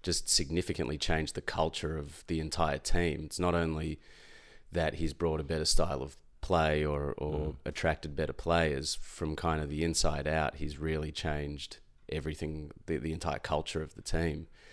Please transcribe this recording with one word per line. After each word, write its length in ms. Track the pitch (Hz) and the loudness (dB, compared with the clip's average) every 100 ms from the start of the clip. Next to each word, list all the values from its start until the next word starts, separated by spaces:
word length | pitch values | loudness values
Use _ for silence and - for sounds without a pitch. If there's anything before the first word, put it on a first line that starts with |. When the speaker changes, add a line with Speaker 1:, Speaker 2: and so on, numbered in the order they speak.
Speaker 1:
just 260 | - 82 - | 0 -2 2
significantly 680 | - 71 82 - 85 67 73 | 2 4 0 0 -2 -2 -2
changed 360 | - 80 78 | 2 2 2
the 60 | - | -4
culture 560 | - - 80 - 78 80 | -4 0 0 0 -4 -4
of 260 | 71 - - | -8 -12 -4
the 120 | 82 | -2
entire 380 | 78 - 80 71 | -2 0 0 0
team. 440 | - - 87 71 | 4 4 4 0
It's 160 | 78 - | -6 0
not 140 | 90 | 2
only 440 | 85 82 78 80 76 - - - - - - - | 4 2 0 -4 -6 -12 -20 -20 -20 -20 -20 -6
that 240 | 87 78 - | 0 0 0
he's 180 | 80 | -2
brought 260 | - 85 78 | 0 0 0
a 40 | |
better 200 | 71 80 | -2 0
style 380 | 76 - 76 71 | 6 6 6 0
of 140 | 69 - - - | -4 -10 -20 -14
play 420 | - 87 78 76 | 2 4 6 4
or, 300 | 76 73 71 - | 2 0 -2 -2
or 200 | 76 76 76 | -2 -2 -2
Speaker 2:
Mm. 80 | - | -4
Speaker 1:
attracted 500 | - 69 82 78 80 | -8 0 0 0 -4
better 180 | 73 76 | -4 -4
players, 600 | - 82 85 80 69 78 - | -2 2 4 4 0 -2 -4
from 380 | - - 80 | -6 -4 -4
kind 260 | 78 82 80 | 0 0 0
of 80 | 73 | -2
the 120 | 76 | 0
inside 460 | 82 80 82 73 73 | 0 4 2 2 0
out, 280 | 80 76 - | 2 0 -2
he's 220 | 76 73 | -6 -4
really 320 | 78 78 76 | -2 -2 -2
changed 680 | - 80 76 73 73 - - - - - | -4 -2 -2 -4 -6 -10 -14 -20 -20 -8
everything, 600 | 78 78 76 78 78 76 - - | -6 -4 -4 -6 -6 -10 -14 -4
the, 120 | 78 | -2
the 140 | 78 | -2
entire 260 | 80 80 71 | -2 -2 -4
culture 420 | - 76 - 82 | -2 -2 -2 -6
of 120 | 78 | -6
the 80 | - | -10
team. 440 | - 82 82 76 - - - | -2 0 0 -2 -10 -18 -20